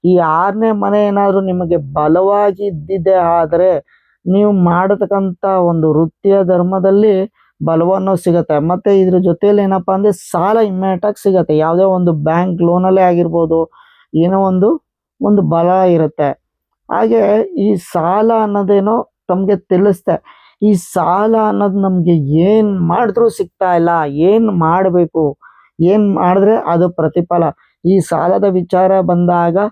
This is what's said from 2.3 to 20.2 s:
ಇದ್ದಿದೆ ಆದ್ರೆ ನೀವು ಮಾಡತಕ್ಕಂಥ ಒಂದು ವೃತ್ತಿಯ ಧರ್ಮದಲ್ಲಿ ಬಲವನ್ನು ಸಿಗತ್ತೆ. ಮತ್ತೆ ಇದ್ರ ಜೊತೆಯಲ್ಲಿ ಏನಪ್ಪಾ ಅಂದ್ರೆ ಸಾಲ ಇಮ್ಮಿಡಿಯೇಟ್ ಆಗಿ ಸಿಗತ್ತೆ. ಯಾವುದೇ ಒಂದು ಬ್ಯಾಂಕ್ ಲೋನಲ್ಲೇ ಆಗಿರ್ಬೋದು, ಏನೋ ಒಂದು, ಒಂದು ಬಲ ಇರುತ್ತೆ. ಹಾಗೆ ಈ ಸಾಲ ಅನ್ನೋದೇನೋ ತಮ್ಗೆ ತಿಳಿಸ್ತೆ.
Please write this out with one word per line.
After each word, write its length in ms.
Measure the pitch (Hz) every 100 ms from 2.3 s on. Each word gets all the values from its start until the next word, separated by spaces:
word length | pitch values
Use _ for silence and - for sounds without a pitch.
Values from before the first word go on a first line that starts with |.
| 202 208 190 202
ಇದ್ದಿದೆ 480 | 160 156 190 170
ಆದ್ರೆ 560 | 190 170 170 160 165 185 160 _ _ _ _ 175
ನೀವು 260 | 190 208
ಮಾಡತಕ್ಕಂಥ 920 | 202 175 175 190 202 196 196 196 175
ಒಂದು 420 | 196 190 175 165 156
ವೃತ್ತಿಯ 520 | 151 165 _ 196 196
ಧರ್ಮದಲ್ಲಿ 720 | 180 180 180 190 190 196 214 190 196 _ _ _
ಬಲವನ್ನು 520 | 156 160 170 196 190 180
ಸಿಗತ್ತೆ. 420 | 180 170 165 151
ಮತ್ತೆ 420 | 160 180 - 196
ಇದ್ರ 180 | 185 180
ಜೊತೆಯಲ್ಲಿ 440 | 185 170 202 208
ಏನಪ್ಪಾ 320 | 196 190 180
ಅಂದ್ರೆ 180 | 190 208
ಸಾಲ 460 | 190 - 175 185 220
ಇಮ್ಮಿಡಿಯೇಟ್ 460 | 214 185 190 185
ಆಗಿ 180 | 208 202
ಸಿಗತ್ತೆ. 340 | 196 185 - 156
ಯಾವುದೇ 280 | 160 170
ಒಂದು 280 | 190 185 175
ಬ್ಯಾಂಕ್ 500 | 160 156 165 185 170
ಲೋನಲ್ಲೇ 400 | 170 175 185 190
ಆಗಿರ್ಬೋದು, 680 | 185 175 170 170 165 165 160 _ _ _ _
ಏನೋ 260 | 156 170 190
ಒಂದು, 280 | 196 185 208 320 _ _ _ _
ಒಂದು 220 | 202 208
ಬಲ 280 | 160 165 175
ಇರುತ್ತೆ. 600 | 185 185 170 156 - 143 - _ _ _ _ -
ಹಾಗೆ 300 | 196 220 226 202 214
ಈ 320 | 392 339 202 196
ಸಾಲ 540 | - 180 165 196 220 226
ಅನ್ನೋದೇನೋ 680 | 214 202 196 202 196 233 - _ -
ತಮ್ಗೆ 260 | 185 190 196 _
ತಿಳಿಸ್ತೆ. 440 | 180 202 185 - 160